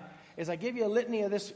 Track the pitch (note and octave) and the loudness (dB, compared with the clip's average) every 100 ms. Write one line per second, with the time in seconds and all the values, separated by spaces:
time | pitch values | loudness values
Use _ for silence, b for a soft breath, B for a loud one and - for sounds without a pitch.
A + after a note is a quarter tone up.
0 | - B B - E3 E3+ A3+ B3 G#3+ A3 | -8 B B -6 -4 -2 -2 0 2 4
1 | A#3 A3+ G3+ G3+ G3+ | 2 2 2 0 -2